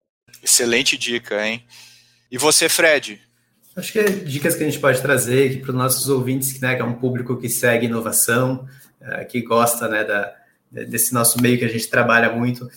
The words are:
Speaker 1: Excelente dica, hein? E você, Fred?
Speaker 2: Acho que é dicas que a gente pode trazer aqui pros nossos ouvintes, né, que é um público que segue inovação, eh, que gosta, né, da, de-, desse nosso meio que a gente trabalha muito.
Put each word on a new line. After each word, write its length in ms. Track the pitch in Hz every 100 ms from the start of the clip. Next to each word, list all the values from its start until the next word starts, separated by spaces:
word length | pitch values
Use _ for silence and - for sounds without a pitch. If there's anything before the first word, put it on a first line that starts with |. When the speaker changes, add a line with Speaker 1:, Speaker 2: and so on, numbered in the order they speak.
| _ _ _ -
Speaker 1:
Excelente 560 | - - 120 117 - 131
dica, 480 | 120 120 - 104 110
hein? 200 | 117 - - - - _ _ _
E 60 | 127
você, 320 | 147 151 165
Fred? 520 | - 165 147 110 101 _ _ _ _ _ 185
Speaker 2:
Acho 160 | -
que 80 | 220
é 40 |
dicas 520 | 208 190 156 139 170 -
que 80 |
a 20 | 151
gente 140 | -
pode 220 | 139 127
trazer 480 | - 135 120 131 135
aqui 80 | 135
pros 180 | - 127
nossos 320 | 131 131 131
ouvintes, 520 | 135 123 135 131 -
né, 140 | 127 123
que 60 |
é 40 | 117
um 80 |
público 440 | 120 127 120 123 120
que 120 | 117
segue 380 | - 123 117 120
inovação, 800 | 117 113 - - 120 131 131 - - - _
eh, 240 | - - -
que 160 | 123
gosta, 480 | 117 117 117 - 113
né, 160 | 107 107
da, 280 | 101 101 - _ _ _
de-, 140 | 120 117
desse 280 | 120 -
nosso 280 | 123 113 123
meio 180 | 123 123
que 60 | 117
a 40 |
gente 200 | 113 -
trabalha 420 | 123 113 117 117
muito. 380 | 117 123 123 120